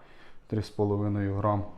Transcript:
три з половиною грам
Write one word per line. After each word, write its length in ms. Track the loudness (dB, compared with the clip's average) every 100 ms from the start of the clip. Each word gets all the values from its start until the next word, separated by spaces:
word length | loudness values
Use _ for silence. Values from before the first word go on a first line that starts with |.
| -20 -20 -18 -16 -4
три 160 | -2
з 80 | -2
половиною 640 | 0 2 2 2 0 0
грам 300 | 2 2 2 -2